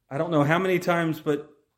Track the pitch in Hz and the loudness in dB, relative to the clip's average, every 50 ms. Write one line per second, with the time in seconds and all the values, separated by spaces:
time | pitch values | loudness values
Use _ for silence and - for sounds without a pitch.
0 | _ - 131 143 165 175 160 147 143 143 165 175 190 185 180 175 180 180 170 170 | _ -10 -6 -4 -4 0 2 2 2 4 2 2 2 0 0 0 0 0 0 0
1 | 165 160 151 - - 151 143 147 - - - _ _ _ _ | 0 -2 -4 -4 -2 -4 -4 -4 -4 -12 -20 _ _ _ _